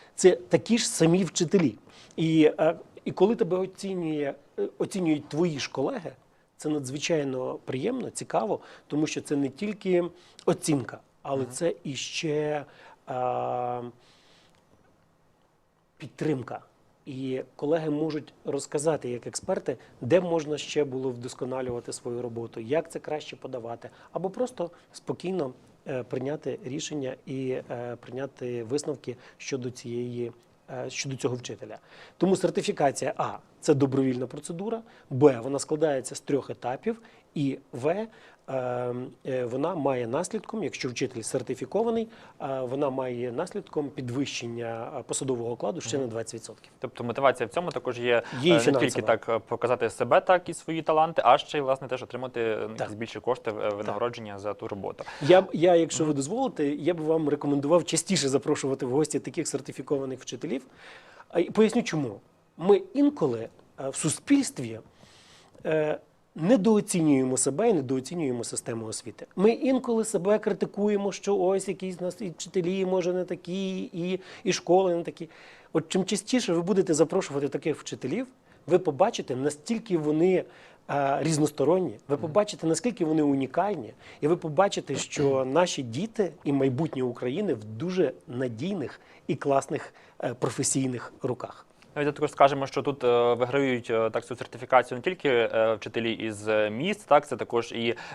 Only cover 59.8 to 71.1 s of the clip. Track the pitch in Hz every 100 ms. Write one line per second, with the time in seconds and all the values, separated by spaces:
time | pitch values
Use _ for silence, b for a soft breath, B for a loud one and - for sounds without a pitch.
59.8 | 131 139 131 131 - 123 151 254 - B
60.8 | B B B B B - 175 170 220 240
61.8 | 240 160 127 98 - _ _ - 175 196
62.8 | 190 269 285 - 143 113 113 - _ -
63.8 | 135 - 156 - - 277 247 - 117 113
64.8 | - b b b b b b - 175 156
65.8 | 151 - - _ _ - 165 247 190 214
66.8 | 208 180 156 135 131 127 143 139 233 180
67.8 | 123 131 127 175 147 123 113 123 - 113
68.8 | 110 104 - - - - 208 233 262 262
69.8 | 247 226 220 185 180 214 214 190 196 -
70.8 | 208 202 202